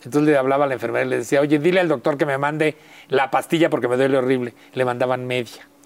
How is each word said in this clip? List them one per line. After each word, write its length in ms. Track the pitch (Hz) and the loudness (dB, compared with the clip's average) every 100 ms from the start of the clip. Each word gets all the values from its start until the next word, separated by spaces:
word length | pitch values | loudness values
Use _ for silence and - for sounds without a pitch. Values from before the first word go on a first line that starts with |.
Entonces 240 | 123 143 151 | -4 0 2
le 60 | 143 | 2
hablaba 300 | 131 135 143 | 2 2 0
a 20 | |
la 60 | |
enfermera 320 | 120 117 120 131 | -2 -4 -2 -2
y 20 | |
le 80 | 127 | -4
decía, 240 | 117 143 | 0 0
"Oye, 180 | 147 151 | 2 2
dile 220 | 160 185 | 2 2
al 80 | 175 | 2
doctor 300 | 139 165 147 | 0 -2 0
que 80 | 156 | -2
me 100 | 135 | 0
mande 400 | 143 156 156 - - - - | -2 0 -2 -4 -14 -20 -2
la 220 | 131 135 | -2 0
pastilla 400 | 135 - 165 160 | -2 -2 0 2
porque 180 | 143 123 | 0 0
me 80 | 123 | 0
duele 220 | 135 135 | 2 2
horrible". 340 | 127 131 120 - - | 0 -2 -4 -10 -10
Le 100 | 131 | -4
mandaban 420 | 127 123 127 127 127 | -2 -2 -2 -2 -4
media. 400 | 127 113 - - _ | -4 -6 -14 -20 _